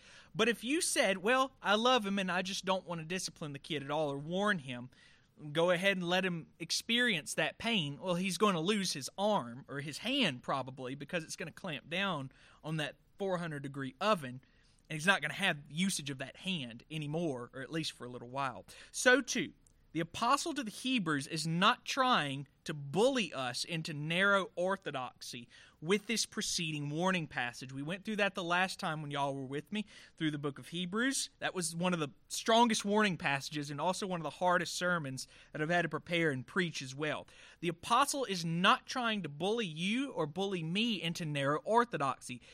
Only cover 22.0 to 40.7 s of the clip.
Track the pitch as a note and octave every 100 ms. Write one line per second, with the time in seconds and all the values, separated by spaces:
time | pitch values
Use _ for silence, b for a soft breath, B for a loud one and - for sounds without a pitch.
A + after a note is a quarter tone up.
22 | B3+ A3+ C#3+ C3+ C#3 _ - D3+ C#3 D3+
23 | B3 C4 F3+ C3 B2+ A#2+ - E3 D#3+ D3
24 | D3+ E3+ G3 G3 F3 - F3+ F#3+ E3+ C3+
25 | B2+ - - B2+ A#2+ B B B D#3 G#3
26 | - A3 - - - - D#3+ D3+ C#3+ D3+
27 | F#3 F#3 D3+ D3 A#2+ A#2 C3+ C3+ D3 G3
28 | - G#3 G3+ G3 E3+ F3 F#3 - F#3 D#3
29 | D3 C#3+ C#3 C#3 C3 C#3 - G#3 G#3+ B
30 | B B D#3 D3 C#3+ C3+ B2 E3+ F3+ G#3
31 | B3+ C4 - - D3 F#3 E3+ E3+ F3+ F3
32 | D3 - - - - A3+ A#3+ A3 G3+ G#3
33 | G#3 D#3+ D#3+ C#3 - D3+ C#3+ C#3+ E3 F#3
34 | G3+ F3+ D3+ - F3+ F3+ E3 - F3+ F3
35 | C#3+ C3 - B B D3 D#3 F3 E3+ D3+
36 | - F3 E3 C3 B2 - F3 - C3 C3+
37 | D3+ A#2 - B B B E3+ E3+ - A#3+
38 | C#4+ D4 A#3+ F#3+ E3 E3 F#3+ B3 - C4
39 | A#3 G#3 D#3+ D3 F#3 A#3 G3+ D#3 F3+ A#3
40 | C4+ F3+ D3+ D#3 G3 F#3 D#3+